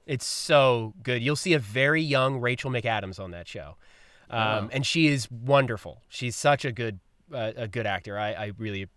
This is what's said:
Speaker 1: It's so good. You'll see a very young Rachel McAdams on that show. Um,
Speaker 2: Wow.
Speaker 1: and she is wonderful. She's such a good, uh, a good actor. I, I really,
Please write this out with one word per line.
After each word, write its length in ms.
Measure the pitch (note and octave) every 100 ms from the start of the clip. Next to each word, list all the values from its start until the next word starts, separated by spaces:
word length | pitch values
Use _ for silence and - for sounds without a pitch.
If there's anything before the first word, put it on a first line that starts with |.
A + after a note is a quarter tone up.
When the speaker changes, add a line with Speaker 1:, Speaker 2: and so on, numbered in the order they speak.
| -
Speaker 1:
It's 180 | C3+ -
so 720 | - - D3 C3+ A#2+ A2 -
good. 180 | A#2+ B2
You'll 140 | B2 D3+
see 180 | F3+
a 60 | D#3
very 420 | G2+ A#2 C#3 D#3+
young 380 | D#3+ C3+ C3 C3+
Rachel 320 | A#2+ B2 C3+
McAdams 480 | B2+ A2+ G#2+ G2 F#2+
on 100 | F#2+
that 160 | F2 E2+
show. 300 | G#2+ D2 - - - - _ -
Um, 80 | A#2
Speaker 2:
Wow. 300 | A2 G#2+ G#2+
Speaker 1:
and 120 | C3+
she 220 | C3+ E3+ D#3
is 220 | C#3 A2
wonderful. 720 | A#2 B2 C#3 B2+ A2 E2+ - _
She's 260 | - B2 -
such 300 | D3 C#3 C#3+
a 60 |
good, 280 | A2+ A2+ F#2+ - _ _
uh, 200 | C#3 A2 A#2
a 120 | A2+
good 180 | A#2+ G#2+
actor. 320 | F#2+ G#2+ G2+
I, 140 | G#2+
I 180 | F2 G#2 G2+
really, 300 | A2 G2 F#2+